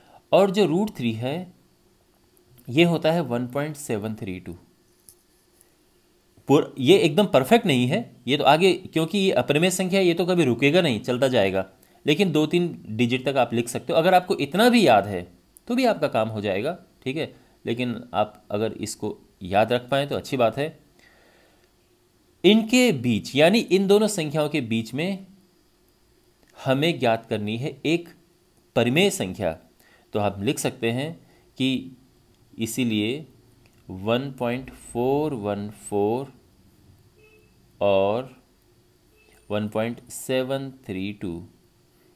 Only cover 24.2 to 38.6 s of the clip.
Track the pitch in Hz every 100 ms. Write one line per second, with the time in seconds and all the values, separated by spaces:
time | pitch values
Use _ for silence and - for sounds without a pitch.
24.2 | 151 156 147 151 113 113 113 131 180 190
25.2 | - - _ _ _ _ _ _ _ _
26.2 | _ _ _ - 139 135 165 143 117 117
27.2 | - 107 104 113 143 - 143 170 - -
28.2 | _ _ _ _ _ 123 117 151 196 -
29.2 | 95 90 87 80 _ _ _ _ _ 107
30.2 | 104 98 110 147 143 - 117 123 156 165
31.2 | _ _ _ - 131 127 - - _ _
32.2 | _ _ _ - 113 - 120 107 107 147
33.2 | 151 _ _ _ _ _ - 95 104 123
34.2 | 139 139 120 127 127 - - 117 127 143
35.2 | 151 123 104 101 104 - - 101 104 123
36.2 | 135 - _ _ _ _ _ _ _ _
37.2 | _ _ _ _ _ - 101 98 98 117
38.2 | 135 - _ _